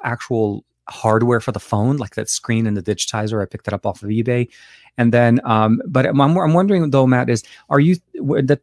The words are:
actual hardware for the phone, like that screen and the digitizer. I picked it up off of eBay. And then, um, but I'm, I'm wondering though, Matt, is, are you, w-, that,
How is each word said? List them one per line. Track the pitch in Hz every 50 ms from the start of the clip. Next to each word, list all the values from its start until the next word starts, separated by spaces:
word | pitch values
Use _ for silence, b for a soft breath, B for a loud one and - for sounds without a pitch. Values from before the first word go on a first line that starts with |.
| -
actual | 120 120 - - - 123 113 110 104 101 - - _ _ _ _ -
hardware | - - - 110 110 110 120 123 123 113
for | - - 104
the | 98
phone, | - - 110 104 107 127 143
like | 143 113 - -
that | 113 110 -
screen | - - - - 113 113 113
and | 107 104
the | 98 87
digitizer. | 107 101 - - - - 107 107 107 113 107
I | 98
picked | - - - - 104
it | 101
up | 98 -
off | 101 98 - 101
of | 104
eBay. | 107 113 110 127 123 123 120 - B B B B B B B B B
And | - 120 117 117
then, | 120 120 117 117 - -
um, | 120 110 110 107 110 113 - -
but | - 135 131 135
I'm, | - 139 143
I'm | 139 147 170 185 165 156 160
wondering | 175 190 202 196 175 160 143
though, | 139 135 131
Matt, | 127 127 123 123 120
is, | 120 107 B B B B B B
are | 143 143
you, | 147 175 180 170 _ _ -
w-, | - 127 135 - -
that, | 135 131 143 -